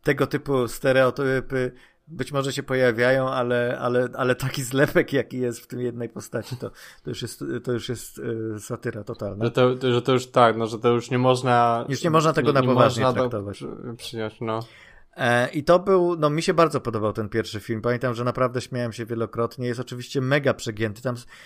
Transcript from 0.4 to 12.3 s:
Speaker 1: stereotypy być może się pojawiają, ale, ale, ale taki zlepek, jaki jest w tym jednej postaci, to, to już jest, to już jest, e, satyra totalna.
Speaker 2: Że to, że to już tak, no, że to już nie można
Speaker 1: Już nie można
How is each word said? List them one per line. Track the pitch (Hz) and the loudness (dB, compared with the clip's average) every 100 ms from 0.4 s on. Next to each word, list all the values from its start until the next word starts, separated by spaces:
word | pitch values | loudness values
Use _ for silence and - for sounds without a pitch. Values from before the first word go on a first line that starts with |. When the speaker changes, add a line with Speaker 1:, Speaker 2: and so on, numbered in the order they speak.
| - 135 120 | -2 0 0
Speaker 1:
stereotypy | - 139 131 127 127 135 131 123 135 127 123 - _ _ | -2 2 4 4 2 -2 -2 -2 -4 -4 -6 -20 _ _
być | 156 131 | -10 -4
może | 143 139 | -2 -2
się | 127 | -6
pojawiają, | 135 131 127 113 123 131 131 | -2 2 4 4 4 4 2
ale, | 131 120 123 120 127 | -2 0 0 0 -2
ale, | 127 123 123 123 | 0 0 0 0
ale | 127 123 | 0 0
taki | 135 - | -2 -6
zlepek, | 123 135 143 180 - | -2 2 4 4 2
jaki | 139 113 127 | 0 -2 -4
jest | 123 113 | -4 -4
w | - | -10
tym | 123 | -6
jednej | 123 120 120 | -6 -4 -10
postaci, | - - 120 107 127 | -10 -8 -8 -6 -8
to, | 110 - - - | -10 -12 -20 -16
to | - | -12
już | 117 | -10
jest, | 120 - 139 127 | -10 -10 -8 -6
to | 123 | -2
już | 120 113 | -4 -4
jest, | 120 - - 135 113 110 107 | -8 -10 -10 -6 -4 -6 -8
e, | |
satyra | - 120 123 113 | -8 -8 -6 -8
totalna. | 104 117 104 98 117 | -10 -8 -6 -2 -2
Speaker 2:
Że | |
to, | 117 127 123 131 | 4 4 4 2
że | 120 | 2
to | 120 | 2
już | 127 127 | 0 2
tak, | 135 120 110 | 4 6 4
no, | 113 | -2
że | 113 | 0
to | 120 | 2
już | 120 117 | 2 0
nie | 127 | 0
można | 127 127 127 120 120 117 120 | 4 2 4 4 4 2 -2
Speaker 1:
Już | 131 | -4
nie | 175 | 2
można | 156 160 | 4 4